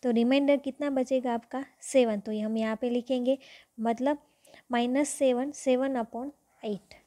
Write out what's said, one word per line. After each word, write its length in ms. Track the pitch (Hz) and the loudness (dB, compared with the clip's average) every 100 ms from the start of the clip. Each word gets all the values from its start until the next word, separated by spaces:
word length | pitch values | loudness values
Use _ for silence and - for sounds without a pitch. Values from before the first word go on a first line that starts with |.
तो 80 | 254 | 2
रिमाइंडर 460 | 226 233 277 277 285 | 2 4 4 4 2
कितना 340 | 277 254 285 | 0 -6 -4
बचेगा 440 | 269 254 262 247 | -2 0 0 0
आपका? 300 | 233 - 254 277 _ | -4 -6 -10 -10 _
सेवन। 400 | - 269 233 208 | 0 2 4 0
तो 120 | 214 | -4
ये 80 | 214 | -6
हम 160 | 214 220 | -4 -2
यहाँ 200 | 220 220 | -2 -2
पे 140 | 247 | -2
लिखेंगे, 480 | 240 240 254 247 269 - - _ - | -2 -2 -2 0 -2 -4 -20 _ -6
मतलब 380 | 226 233 262 294 _ _ _ - _ | -2 0 0 -2 _ _ _ -20 _
माइनस 360 | 240 240 262 294 | -2 0 0 0
सेवन, 420 | - 269 247 277 | 2 2 2 -2
सेवन 440 | 285 - 254 269 262 | -4 0 2 2 -2
upon 320 | 226 233 269 - _ _ | -4 -6 -10 -12 _ _
eight। 300 | 226 202 _ - | -8 -8 _ -20